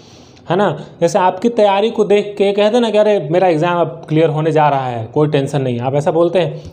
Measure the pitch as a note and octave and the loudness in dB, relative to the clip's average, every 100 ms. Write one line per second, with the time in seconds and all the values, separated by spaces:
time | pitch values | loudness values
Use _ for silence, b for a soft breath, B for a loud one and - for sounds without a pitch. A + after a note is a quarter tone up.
0 | B B B B - F3+ G3 D3 B - | B B B B -4 0 0 -4 B -4
1 | E3 F#3+ F#3 F3+ A#3 A#3 G#3 G3 A3+ A#3 | -2 2 0 0 -2 2 2 2 0 0
2 | F#3 G#3 G3+ G3+ G3 G3+ G#3 A#3+ A3+ G#3 | 2 2 0 -2 0 2 2 2 2 2
3 | G#3+ G3+ D3+ F3 F#3 D#3 F3 F3 D3+ - | 2 0 0 2 2 2 0 0 -2 -4
4 | - D#3 D#3+ D3+ D#3+ D3+ D3+ C3+ B2+ A#2 | -4 0 2 0 0 2 2 0 -2 -6
5 | A2+ D3 D3+ D3 C#3 C#3+ C3 A#2+ B2+ C#3+ | -4 -2 0 0 -2 -2 -2 -4 -2 -2
6 | E3 D#3+ E3+ F#3 D3+ - - | 0 2 2 0 -2 -6 -12